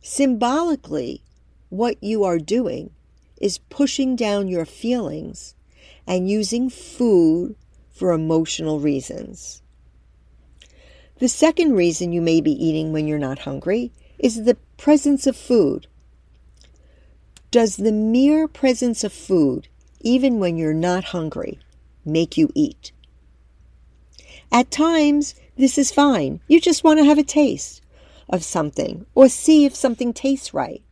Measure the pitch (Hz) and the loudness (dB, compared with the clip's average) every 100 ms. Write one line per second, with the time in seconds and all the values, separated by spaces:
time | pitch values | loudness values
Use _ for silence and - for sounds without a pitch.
0 | - - 277 233 240 285 339 285 - 151 | -12 -2 0 0 -2 0 -2 -4 -6 -8
1 | 120 - _ _ _ _ _ 185 240 - | -8 -12 _ _ _ _ _ -6 -4 -4
2 | 208 220 196 170 151 226 220 135 156 _ | -6 -4 -2 -2 -2 -4 -2 -8 -12 _
3 | _ _ _ _ 202 - _ - 285 - | _ _ _ _ -6 -6 _ -4 -4 -2
4 | 262 247 220 202 196 180 160 - 226 247 | -2 -2 -2 -2 -2 -4 -6 -8 -6 -4
5 | 196 156 151 - - _ _ _ - - | -6 -10 -12 -18 -20 _ _ _ -20 -20
6 | - 185 185 208 202 240 254 - - - | -6 -4 -2 -2 -2 -2 -4 -6 -20 -2
7 | 247 190 165 160 180 214 _ _ _ - | 2 4 4 2 -2 -10 _ _ _ -6
8 | 185 165 160 160 160 - 160 156 147 139 | -2 -2 0 0 0 -6 -6 -2 -2 -2
9 | - - - - - - _ _ _ _ | -6 -14 -14 -16 -20 -20 _ _ _ _
10 | _ _ _ _ _ _ - _ - - | _ _ _ _ _ _ -20 _ -20 -20
11 | _ _ 254 - 311 320 330 220 175 160 | _ _ -4 2 2 2 2 2 2 0
12 | 180 170 165 165 156 147 165 156 156 156 | -4 -2 2 2 2 -2 -2 -2 -4 -4
13 | 151 151 139 135 - 139 175 214 240 - | -2 -4 -4 -8 -10 -10 -4 -4 -4 -14
14 | - - 254 226 220 240 _ _ - 302 | -20 -4 -4 -2 0 0 _ _ 2 2
15 | 285 277 285 - - 240 151 - - _ | 4 0 0 -4 0 2 2 0 -10 _
16 | _ _ _ _ _ _ _ _ _ _ | _ _ _ _ _ _ _ _ _ _
17 | _ _ _ - _ 240 226 190 208 214 | _ _ _ -20 _ 0 0 0 -2 -2
18 | 220 233 277 311 311 - 269 247 247 226 | 0 2 2 2 0 -2 -2 0 -2 -4
19 | 208 - - 185 143 127 - _ _ _ | -8 -10 -2 2 2 -2 -10 _ _ _
20 | 226 254 262 233 185 165 156 156 175 180 | 0 2 2 0 -2 -2 -2 0 0 -2
21 | 185 180 160 - - - _ _ _ _ | -4 -8 -6 -8 -10 -12 _ _ _ _
22 | - 160 165 - 151 - 151 - - _ | -4 -2 -2 0 0 2 -2 -4 -20 _
23 | _ _ _ _ _ _ _ _ _ _ | _ _ _ _ _ _ _ _ _ _
24 | _ - - - _ 233 254 - 320 330 | _ -20 -20 -20 _ 0 0 0 0 2
25 | 294 294 294 - _ - 262 277 269 - | 2 2 -2 -8 _ 0 2 2 0 2
26 | 285 233 135 156 - 320 359 311 330 311 | 2 2 -2 -6 4 4 4 2 4 6
27 | 294 302 285 302 285 135 - - _ _ | 6 4 2 2 2 0 -12 -18 _ _
28 | - - - 185 170 175 151 - - 170 | -20 -20 -6 -6 -4 -4 -4 -4 -6 -8
29 | - - 262 - - 311 285 - 269 233 | -6 6 6 6 4 6 6 2 -4 -2
30 | 240 233 277 269 - - 131 - _ | -6 -4 -2 -2 -4 -6 -6 -10 _